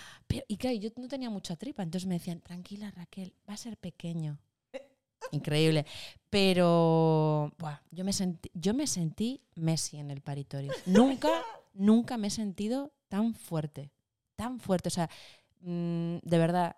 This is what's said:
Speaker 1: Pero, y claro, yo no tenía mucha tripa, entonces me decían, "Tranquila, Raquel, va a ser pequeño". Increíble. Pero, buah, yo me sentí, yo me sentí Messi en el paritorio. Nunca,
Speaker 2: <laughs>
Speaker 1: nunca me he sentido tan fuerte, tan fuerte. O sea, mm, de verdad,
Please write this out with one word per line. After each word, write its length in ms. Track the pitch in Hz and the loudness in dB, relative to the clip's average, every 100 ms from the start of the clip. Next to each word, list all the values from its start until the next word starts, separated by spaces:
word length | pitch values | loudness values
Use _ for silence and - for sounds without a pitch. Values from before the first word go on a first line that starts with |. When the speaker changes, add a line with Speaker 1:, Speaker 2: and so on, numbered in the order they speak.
| - - - | -18 -10 -4
Speaker 1:
Pero, 160 | 254 - | -4 -4
y 100 | 202 | -4
claro, 200 | 254 226 | -2 -2
yo 140 | 220 247 | -6 -10
no 120 | 247 | -10
tenía 220 | 277 240 | -8 -6
mucha 260 | 196 - 165 | -6 -8 -10
tripa, 260 | 262 254 | -8 -6
entonces 240 | 165 180 185 | -6 -4 -4
me 80 | |
decían, 260 | 175 175 170 | -4 -4 -10
"Tranquila, 500 | - 180 180 202 208 | -12 -16 -14 -12 -12
Raquel, 420 | 185 170 190 185 _ - | -14 -16 -14 -14 _ -16
va 60 | |
a 20 | 208 | -14
ser 200 | 240 214 | -12 -12
pequeño". 640 | 175 - 170 165 151 147 _ _ _ 262 - _ _ _ 523 | -12 -10 -8 -6 -6 -8 _ _ _ -14 -14 _ _ _ -6
Increíble. 520 | 147 151 151 160 156 - - - - _ | -4 0 4 4 4 -2 -10 -16 -20 _
Pero, 1200 | 202 190 180 175 170 165 165 160 156 156 151 147 - | 2 4 6 6 6 6 6 6 4 4 2 -2 -6
buah, 200 | 156 147 _ | -10 -10 _
yo 140 | 165 | -6
me 80 | 190 | -2
sentí, 380 | 196 185 165 - | 0 -2 -4 -10
yo 180 | 170 185 | -4 0
me 120 | 262 285 | 0 0
sentí 540 | 180 160 - 226 269 _ 170 | 0 -2 0 -4 -4 _ -4
Messi 400 | 160 160 - 147 | 0 0 -2 -8
en 140 | 143 | -10
el 100 | 139 | -10
paritorio. 500 | - 143 135 139 139 - 180 | -8 -8 -8 -8 -6 -4 6
Nunca, 420 | 202 269 262 302 | 8 8 6 2
Speaker 2:
<laughs> 460 | 330 466 - _ | 2 -2 -14 _
Speaker 1:
nunca 420 | 196 208 233 233 240 | 2 4 6 4 -4
me 100 | 208 | -4
he 20 | |
sentido 640 | 220 208 180 214 262 285 _ - | -4 -6 -4 -4 -4 -6 _ -6
tan 260 | 196 233 | -2 -2
fuerte, 560 | 214 - 160 156 139 143 _ _ _ _ - | -4 -6 -4 -4 -8 -16 _ _ _ _ -10
tan 240 | 233 247 | -10 -6
fuerte. 280 | - 180 175 | 0 0 0
O 40 | |
sea, 180 | 180 160 - - - _ _ | -2 -2 -6 -20 -20 _ _
mm, 580 | 180 175 170 170 170 170 | -6 -4 -2 -2 -2 -4
de 160 | 165 170 | 2 4
verdad, 380 | 165 180 170 | 4 2 0